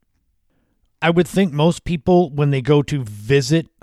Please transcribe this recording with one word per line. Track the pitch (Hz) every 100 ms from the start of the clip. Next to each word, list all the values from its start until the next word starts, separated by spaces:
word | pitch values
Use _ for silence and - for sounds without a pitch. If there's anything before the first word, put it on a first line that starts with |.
| _ _ _ _ _ _ _ _ _ _
I | 160
would | 170 175
think | 185 196
most | 143 160 - -
people, | 170 - 180 170
when | 143 147
they | 135
go | 120 147
to | - 147
visit | 113 104 104 139 123 165 - _